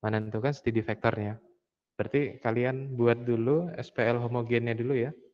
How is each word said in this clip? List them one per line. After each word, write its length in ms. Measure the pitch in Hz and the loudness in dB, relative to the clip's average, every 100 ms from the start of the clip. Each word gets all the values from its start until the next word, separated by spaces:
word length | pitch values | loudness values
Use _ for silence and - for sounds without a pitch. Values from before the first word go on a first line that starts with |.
Menentukan 520 | 110 107 107 110 123 143 | 0 -2 -2 -2 -2 -2
steady 240 | - 113 | -2 0
factornya. 560 | 107 107 117 110 104 107 _ _ _ _ _ | -2 0 0 0 -4 -6 _ _ _ _ _
Berarti 460 | _ - 143 139 - | _ -2 0 -2 -2
kalian 560 | 117 113 123 131 - 127 | -2 0 0 -2 -6 2
buat 240 | 117 117 | 4 4
dulu 480 | 123 117 113 151 175 - | 2 0 2 2 0 -8
S 160 | 120 | -10
P 80 | - | 0
L 140 | 117 120 | 2 2
homogennya 480 | 120 123 113 117 117 | 0 -2 0 0 0
dulu 240 | 113 117 135 | -2 0 0
ya. 160 | 120 165 - | 0 -4 -18